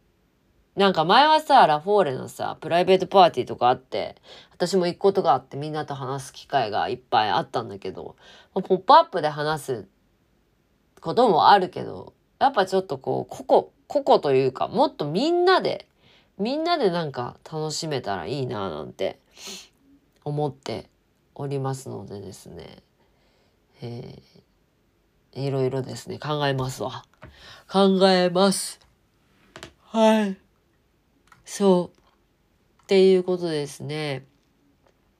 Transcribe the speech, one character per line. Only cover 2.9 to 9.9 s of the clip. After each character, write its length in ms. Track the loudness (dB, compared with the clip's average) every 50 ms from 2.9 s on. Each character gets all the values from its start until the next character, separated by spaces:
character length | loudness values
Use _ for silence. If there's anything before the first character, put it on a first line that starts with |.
| 4
ー 40 | 2
ト 80 | 2
パ 180 | 2 6 6 6
ー 60 | 6
テ 120 | 4 0
ィ 20 | -6
ー 20 |
と 100 | -6 -4
か 120 | 0 2 2
あ 40 |
っ 60 | 2 0
て、 380 | -4 _ -8 -8 -8 -8 -10 _ _ -20 -20 -20 -20 _
私 260 | _ -6 -4 0 0
も 100 | 0 0
行 100 | 0 -2
く 40 | 0
こ 120 | 0 2
と 100 | 2 2
が 120 | 2 2 2
あ 20 |
っ 80 | 0 -2
て 120 | _ -10
み 120 | -10 -8 -6
ん 40 |
な 120 | -6 -8 -8
と 100 | -8 -10
話 320 | -10 -8 -8 -8 -10 -10
す 60 | -14
機 140 | -18 -20 -10
会 240 | -4 -2 -2 -2 -2
が 180 | -2 -4 -4 -4
い 60 | -6
っ 40 | -8
ぱ 280 | -6 _ 0 0 0
い 40 | 2
あ 80 | 0 -2
っ 80 | -2 -4
た 140 | -6 -8
ん 60 | -8 -8
だ 100 | -12 -12
け 140 | -12 -12
ど、 240 | -12 -12 -14 -16 -18 _ _ -20 -20 -20 _ _ _
ま 60 | -8
あ、 20 |
ポ 140 | -2 0 0
ッ 20 | 2
プ 160 | 6 8 8
ア 80 | 8
ッ 20 | 6
プ 140 | 4 0 -4
で 80 | -2 -2
話 340 | -4 -2 -4 -4 -4 -4
す 260 | -6 -8 -8 -8 -10 -14